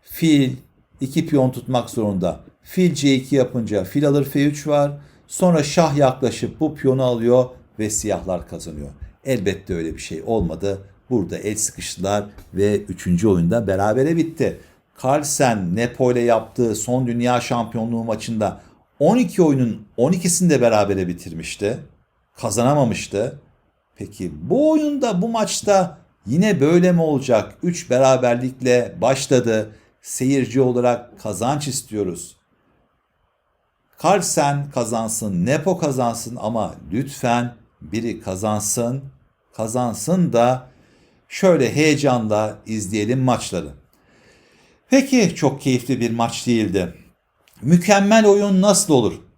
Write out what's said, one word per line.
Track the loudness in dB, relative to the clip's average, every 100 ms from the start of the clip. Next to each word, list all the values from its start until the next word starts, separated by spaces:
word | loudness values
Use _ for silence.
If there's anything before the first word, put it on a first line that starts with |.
Fil | _ -2 2 4 2 -2 -16 _ _ _
iki | -4 -2 0
piyon | 2 0
tutmak | -2 -4 -4 -4
zorunda. | -4 -2 0 -2 -4 -12 _
Fil | _ 0 0
C | 2 0
iki | 0 0 0
yapınca | 0 -2 -4 -4
fil | -2 0 2
alır | 2
F | 0 0
üç | 0 -2 -2
var. | 0 0 -4 -18 _ _
Sonra | 0 2 4
şah | 2 2 2 4
yaklaşıp | 2 2 -2 -2 -8 -2
bu | -4
piyonu | 0 0 2
alıyor | 0 0 4 4 4 -4 _ -6
ve | -4
siyahlar | -4 -4 -4 -4 -6 -6
kazanıyor. | -14 -12 -12 -14 -14 -20 _
Elbette | -4 -2 -2 -4 -6
öyle | -6 -4
bir | -8
şey | -10 -12 -4
olmadı. | -2 -2 -4 -6 -6 -10 _ _
Burada | -4 -2 -6
el | -6 -4
sıkıştılar | -6 -8 -14 -6 -2 -2 -4 -14 -14
ve | -2 0 0
üçüncü | -4 -10 -2 2 4
oyunda | 2 2 0 0
berabere | 0 0 2 0 0
bitti. | -2 -2 -4 -4 -18 _ _ _
Carlsen, | -2 0 0 0 0 0 -2 -2
Nepo | -4 0 0
ile | 2
yaptığı | 2 2 0 -2 -2
son | -2 -2 -2 -2
dünya | -2 0 0
şampiyonluğu | 0 -4 -4 -6 -4 -4
maçında | -4 -6 -4 -4 -4 -4 -18 _ _ _
on | 2 2
iki | 0 2
oyunun | 2 4 0 -2 -10 -2
on | 0
ikisini | 2 0 0 2
de | 4
berabere | 4 4 2 0 -2
bitirmişti. | -6 -10 -12 -12 -4 -4 -4 -12 _ _ _ _ _
Kazanamamıştı. | -4 0 2 2 2 0 -4 -4 -4 -6 _ _ _ _ _ _
Peki | -16 -10 -10 -10
bu | -4 0 2
oyunda, | 2 0 -2 -2 -2
bu | -2
maçta | -2 -4 -4 2 2 2 -4 _ _ -4
yine | 0 2 4
böyle | 4 4 4
mi | 4
olacak? | 2 0 2 2 0 -6
Üç | -4 -4 -2
beraberlikle | 2 4 4 2 0 -4 -4 2 2 2 -2
başladı. | 0 0 2 0 2 -2 -2 -12 _ _
Seyirci | -14 -4 0 0 0 0
olarak | 2 2 0 0 -4 -14
kazanç | -10 -4 -2 -4 -4
istiyoruz. | -8 -8 -6 -4 -6 -14 _ _ _ _ _ _ _ _ _ _ _ _ _ _ _ _ _
Carlsen | 0 2 0 0 0 -2 -4
kazansın, | -6 -4 -4 -4 -6 -4 -2 0
Nepo | 0 0 -2
kazansın | -2 0 -2 -4 -10 -8
ama | -6 -4 -6 -8 -8
lütfen | -6 -6 -6 0 0 -2 -8 _ _
biri | -8 -6 -6 -8
kazansın. | -8 -4 -2 -2 -2 -2 -2 -4 -10 _ _ _ _ -8
Kazansın | -6 -2 -4 -4 -2 0 2
da | 4 2 2 -6 _ _ _ _ _ _
şöyle | 0 4 4 4
heyecanla | 2 2 4 2 2 0 0 -2 -6 -8
izleyelim | -8 -4 -2 0 0
maçları. | 2 0 -2 -8 -8 -14 _ _ _ _ _ _ _ _ _ _ _
Peki, | 2 4 2 2
çok | 2 -2 0
keyifli | 0 0 0 -2
bir | -2
maç | 0 -2 -2 0
değildi. | 0 2 0 -2 -6 -20 _ _ _ _ _
Mükemmel | 2 2 6 4 6 6 6
oyun | 4 4 4
nasıl | 4 4 4
olur? | 2 2 -4 -18